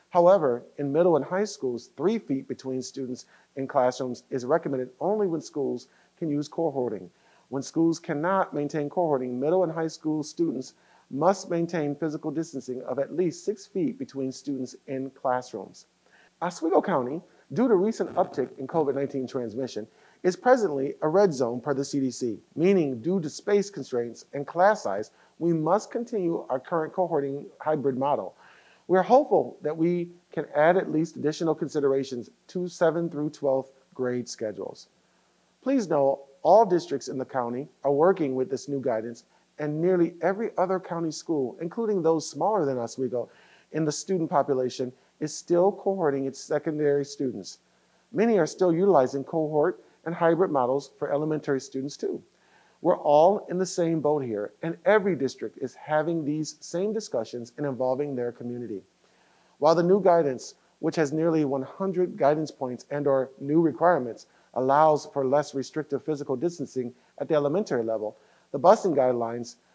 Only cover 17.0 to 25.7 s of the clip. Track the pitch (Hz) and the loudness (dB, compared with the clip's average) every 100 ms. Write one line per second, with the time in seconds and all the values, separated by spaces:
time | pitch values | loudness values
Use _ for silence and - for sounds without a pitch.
17 | 123 165 - _ - 139 165 175 208 220 | 0 -6 -12 _ -8 0 4 4 2 -2
18 | 165 143 185 - 127 - 131 165 139 135 | -4 0 0 0 -6 -6 -4 0 0 0
19 | 139 135 123 131 117 113 127 107 110 _ | -2 -4 -4 -6 -6 -6 -6 -8 -12 _
20 | _ - 180 180 247 262 196 139 139 - | _ -4 -2 0 4 4 4 0 -4 -2
21 | 156 185 202 131 120 123 147 135 139 143 | 2 4 4 2 -2 -2 -2 -2 -2 -2
22 | 131 - 123 101 _ 139 180 190 143 120 | -2 -2 -6 -6 _ 0 4 4 2 -2
23 | 147 190 151 - - 208 196 - 127 123 | -2 -2 -4 -8 0 0 0 -8 -6 -4
24 | 120 110 - 143 135 165 196 214 104 98 | -4 -10 -12 -10 -6 2 4 2 -2 -6
25 | 110 _ _ - 170 165 156 | -8 _ _ -4 0 2 2